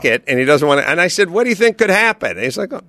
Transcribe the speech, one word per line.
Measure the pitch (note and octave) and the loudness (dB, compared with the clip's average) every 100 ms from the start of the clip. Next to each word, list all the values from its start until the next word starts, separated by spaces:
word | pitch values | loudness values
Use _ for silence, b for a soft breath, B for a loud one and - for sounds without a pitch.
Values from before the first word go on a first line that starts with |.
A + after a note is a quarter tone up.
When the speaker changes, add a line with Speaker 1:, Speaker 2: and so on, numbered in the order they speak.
| C3 | 0
Speaker 1:
itself. | |
Speaker 2:
it, | A2+ - | -2 0
and | B2+ | 0
he | C3 | 2
doesn't | D3 D3 | 2 4
wanna, | C#3 | 2
and | C#3 D#3+ | 0 0
I | F3 | 0
said, | - F#3+ | 0 -2
"What | F#3 | 0
do | B3 | -2
you | |
think | G3 A#3 A3+ | 2 0 2
could | G#3 | 0
happen?" | F#3+ A3+ G#3+ G#2 | 2 0 -2 -6
And | F2 | -4
he's | B2 G#3+ | -6 -6
like, | G3+ | -8
"Oh, | - | -10